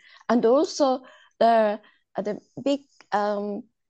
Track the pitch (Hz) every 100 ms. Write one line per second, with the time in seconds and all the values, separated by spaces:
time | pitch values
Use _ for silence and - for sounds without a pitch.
0 | _ - - 226 226 269 359 - 269 262
1 | - - _ - 226 226 214 214 - _
2 | _ - 208 - - - 262 277 - -
3 | _ 202 208 202 208 202 - _